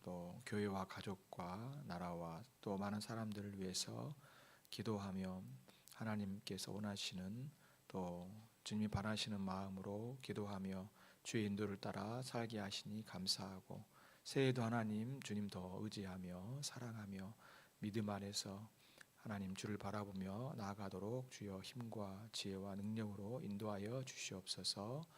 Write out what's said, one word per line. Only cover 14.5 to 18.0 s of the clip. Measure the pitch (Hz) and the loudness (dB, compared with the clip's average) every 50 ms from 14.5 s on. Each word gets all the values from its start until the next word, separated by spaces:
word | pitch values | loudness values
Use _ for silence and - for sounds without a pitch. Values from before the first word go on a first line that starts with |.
| 123 123 | 8 8
하나님, | 113 113 120 117 110 107 107 107 113 123 139 135 | 6 6 6 6 6 4 4 2 2 0 -2 -2
주님 | - - 104 104 104 98 | -2 0 2 2 2 0
더 | - 92 90 90 92 101 | 0 -2 -2 -2 -2 -2
의지하며 | 104 107 - 107 98 92 92 92 92 90 90 90 92 113 131 143 | -2 -2 -2 -2 -2 -2 -2 -4 -4 -4 -4 -4 -4 -4 -2 -2
사랑하며 | 143 - - - 123 117 113 110 104 98 98 95 95 98 113 - - - - - - - - - | -2 -4 -4 -4 -4 -4 -4 -4 -4 -4 -4 -4 -4 -6 -8 -10 -14 -18 -18 -18 -20 -20 -6 -2
믿음 | - 104 98 117 | 0 2 4 4